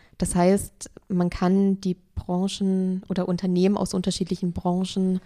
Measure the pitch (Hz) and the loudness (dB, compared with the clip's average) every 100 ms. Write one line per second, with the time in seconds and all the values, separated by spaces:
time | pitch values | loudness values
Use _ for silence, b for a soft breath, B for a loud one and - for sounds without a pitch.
0 | B - - 180 180 196 - - - - | B -6 0 4 4 4 0 -14 -20 -16
1 | - 180 175 - 180 196 196 196 190 180 | -4 0 0 0 2 4 4 2 -2 -6
2 | _ - - 180 190 - 190 190 185 185 | _ -12 -6 -2 -2 -2 -2 0 0 -4
3 | - 185 180 175 185 180 190 202 185 185 | -4 -4 -2 -2 0 2 2 2 -2 -2
4 | 185 - 175 180 175 170 180 180 185 190 | -2 -2 -4 -4 -4 -2 -2 -2 -2 -2
5 | 185 185 | 0 -2